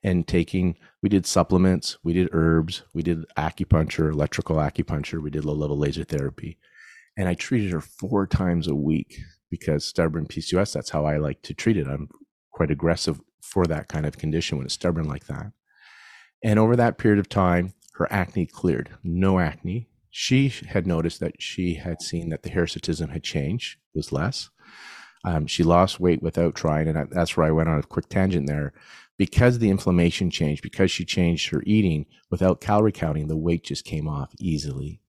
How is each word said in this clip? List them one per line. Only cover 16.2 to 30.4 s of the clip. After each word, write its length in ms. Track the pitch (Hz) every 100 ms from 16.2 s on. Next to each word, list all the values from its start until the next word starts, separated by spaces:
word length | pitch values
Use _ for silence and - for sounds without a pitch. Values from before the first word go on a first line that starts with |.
| _ _
And 160 | 110 107
over 160 | 110 120
that 220 | 117 -
period 220 | 113 104
of 100 | 95
time, 440 | 104 90 87 90 - _
her 180 | - 82
acne 340 | 101 90 - 85
cleared, 440 | - 92 64 - -
no 360 | 85 85 95 95
acne. 480 | 82 76 90 107 117 _ _
She 380 | - - 127 139
had 360 | - - 101 90
noticed 340 | 82 82 -
that 200 | 87 -
she 320 | - - 90
had 280 | 82 90 82
seen 280 | - 87 85
that 140 | 80
the 60 | -
hirsutism 600 | - 85 - - 80 78
had 120 | 78
changed, 540 | - 76 69 113 - - _
was 180 | 78 -
less. 380 | 69 90 - - _ - - - - - _
Um, 240 | - 82 76
she 160 | -
lost 360 | 82 85 92 -
weight 220 | 90 82
without 320 | 82 82 85 -
trying, 320 | 80 76 78
and 100 | 78
I, 80 | 71
that's 260 | 90 85 -
where 100 | 78
I 40 |
went 180 | 80 82
on 100 | 76
a 40 |
quick 240 | - - -
tangent 400 | 101 95 90 69
there. 260 | 73 71 _ - - - _
Because 420 | 95 - 123 123
the 100 | 110
inflammation 600 | 95 - 87 85 - 90
changed, 320 | -